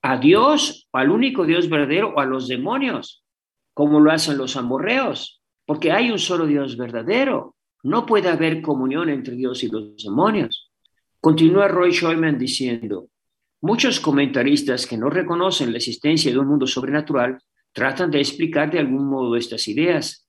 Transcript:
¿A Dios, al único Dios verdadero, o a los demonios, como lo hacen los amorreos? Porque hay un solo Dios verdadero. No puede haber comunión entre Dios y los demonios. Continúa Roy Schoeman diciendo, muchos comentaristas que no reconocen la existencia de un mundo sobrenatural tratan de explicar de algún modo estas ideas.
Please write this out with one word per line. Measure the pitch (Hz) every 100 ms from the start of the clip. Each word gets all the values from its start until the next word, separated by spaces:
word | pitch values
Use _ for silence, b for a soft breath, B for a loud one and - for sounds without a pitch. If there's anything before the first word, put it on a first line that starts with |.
¿A | 135 127
Dios, | 135 196 262 302 - - _
al | 127 135
único | 208 262 247 160
Dios | 170 170
verdadero, | 151 139 165 208 147
o |
a | 135
los | 131 123
demonios, | 127 151 254 269 147 - - _ _ _ _ _
como | - 147 151
lo | 151
hacen | 160 156 139
los | 131 139
amorreos? | 120 131 190 254 240 123 - _ _ _ -
Porque | 151 160
hay | 180 240
un | 208
solo | 151 180 160
Dios | 147 139 117
verdadero. | 123 117 110 226 269 202 - _ _ _
No | 123 208 -
puede | 214 185
haber | 165 160 156
comunión | 160 135 131 147 170
entre | 139 127 120
Dios | 127 127
y | 117
los | 110 107 -
demonios. | 107 110 196 214 120 - _ _ _ _ _ _
Continúa | 160 156 160 185 202
Roy | 180 180
Schoeman | 175 165 165 160 143
diciendo, | 123 - 131 117 117 98 - _ _ _ _ _
muchos | 160 226 262 -
comentaristas | - 139 139 131 127 143 143 127 -
que | 117
no | 123
reconocen | 165 175 170 185 185 131
la | 113
existencia | 127 110 147 160 147
de | 123
un | 139
mundo | 147 131
sobrenatural | 135 131 147 151 139 123 131 _ _ _
tratan | - 135 139 180
de | 147
explicar | 139 - 160 151 156
de | 170
algún | 139 135 139
modo | 135 127 120
estas | 117 113 -
ideas. | 107 175 160 - -